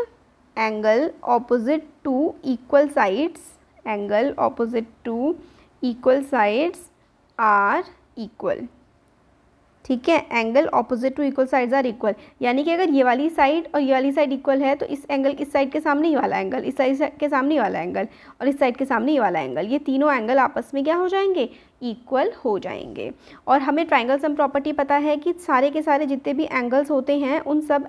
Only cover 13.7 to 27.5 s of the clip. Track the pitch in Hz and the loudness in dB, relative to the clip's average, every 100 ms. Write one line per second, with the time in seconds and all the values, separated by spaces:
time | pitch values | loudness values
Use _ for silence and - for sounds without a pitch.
13.7 | 294 269 262 269 285 285 269 277 269 277 | -2 2 2 2 2 0 0 0 2 2
14.7 | 285 - 277 - 277 269 277 285 - 269 | 0 -2 -8 -4 0 0 -2 -2 0 0
15.7 | 302 302 285 330 277 190 190 190 240 247 | -2 0 2 2 2 0 -2 -2 -4 -6
16.7 | 262 262 269 294 - 294 277 269 302 202 | 0 0 2 -2 -2 -2 0 0 0 0
17.7 | 180 175 180 190 - - - 254 277 262 | -2 -4 -4 -6 -10 -20 -4 -2 0 0
18.7 | 247 269 233 254 294 202 165 131 131 202 | 0 -2 0 2 2 2 0 -2 -4 -2
19.7 | 285 285 269 294 262 220 262 247 - 247 | -2 -2 0 2 2 2 2 2 0 -6
20.7 | 277 285 339 370 392 392 349 233 - _ | -4 0 0 0 0 0 0 -2 -6 _
21.7 | _ 247 214 - 262 233 - 247 196 180 | _ -10 -10 -4 0 0 -2 -4 -4 -4
22.7 | 104 - - 104 - - - - 277 285 | -10 -12 -10 -10 -12 -20 -14 0 2 2
23.7 | 294 330 277 240 277 302 294 285 285 294 | -2 2 0 2 0 0 0 0 0 -4
24.7 | 294 285 285 302 294 349 349 - 254 285 | -4 0 0 0 -2 -2 -6 0 2 2
25.7 | 311 302 285 294 269 285 277 320 254 240 | 0 0 0 0 -4 -4 -4 -2 -2 0
26.7 | 262 294 285 277 285 269 302 - | 0 2 0 0 0 0 -2 0